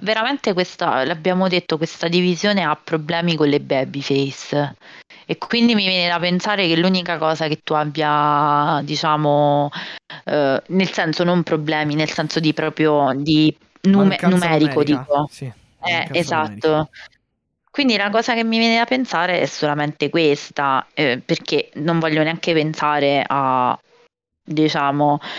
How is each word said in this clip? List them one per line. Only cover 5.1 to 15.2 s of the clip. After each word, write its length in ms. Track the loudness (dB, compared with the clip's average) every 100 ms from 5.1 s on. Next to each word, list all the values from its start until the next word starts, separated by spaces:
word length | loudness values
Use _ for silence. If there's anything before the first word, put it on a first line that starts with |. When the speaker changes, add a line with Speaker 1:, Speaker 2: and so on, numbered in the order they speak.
| -20 -10
Speaker 1:
e 120 | -10
quindi 380 | -2 2 4 4
mi 100 | 2
viene 200 | 0 0
da 120 | 0
pensare 480 | 0 -2 0 0 2
che 100 | 2
l'unica 400 | 2 0 -2 -2
cosa 300 | -2 0 -2
che 100 | -4
tu 120 | -2
abbia, 1040 | -2 -2 -2 0 2 2 2 2 2 2 0
diciamo, 880 | -2 -4 0 2 2 2 4 2 0 -4 -12 -14 -18 -16
eh, 380 | -4 0 2 0 -2
nel 220 | 0 0
senso 320 | 0 -2 0 2
non 180 | 2
problemi, 520 | 0 -2 -2 -2 -2 -2
nel 140 | -2
senso 300 | -2 -4 0
di 140 | 0
proprio 580 | 0 -4 0 2 2 2
di 400 | 0 0 4 4 0 _ _
nume-, 380 | 2 6 4 4
Speaker 2:
Mancanza 280 | 2 2 4
Speaker 1:
numerico, 360 | 2 2 2 0
Speaker 2:
numerica, 240 | 0 0
Speaker 1:
dico. 160 | -2